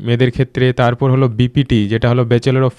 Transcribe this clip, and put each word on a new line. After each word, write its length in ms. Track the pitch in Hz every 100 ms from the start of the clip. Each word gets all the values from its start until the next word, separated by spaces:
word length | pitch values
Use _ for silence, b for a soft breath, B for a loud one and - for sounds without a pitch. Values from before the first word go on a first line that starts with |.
মেয়েদের 280 | 107 120 127
ক্ষেত্রে, 420 | - 127 - 127
তারপর 380 | 127 120 120 135
হলো 180 | 131 131
বিপিটি, 600 | 110 123 147 131 117 101
যেটা 220 | 110 120
হলো 140 | 123
Bachelor 400 | 120 120 135 131
of 40 | 131